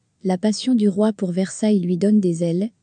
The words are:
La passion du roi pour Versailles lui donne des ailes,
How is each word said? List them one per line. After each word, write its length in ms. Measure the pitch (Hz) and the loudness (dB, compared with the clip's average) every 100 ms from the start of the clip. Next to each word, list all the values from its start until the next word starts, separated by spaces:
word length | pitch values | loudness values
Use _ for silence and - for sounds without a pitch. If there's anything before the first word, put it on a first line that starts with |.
| _ _ | _ _
La 140 | 185 185 | -4 -2
passion 360 | 214 208 254 | -2 -2 0
du 140 | 247 208 | 2 2
roi 240 | 190 214 | 2 0
pour 200 | 208 185 | 0 -4
Versailles 500 | 175 190 - 214 202 | -2 -4 -2 0 0
lui 160 | 175 180 | 0 0
donne 240 | 202 214 | 2 2
des 220 | 185 165 | 2 0
ailes, 260 | 170 170 214 _ | -2 -2 -4 _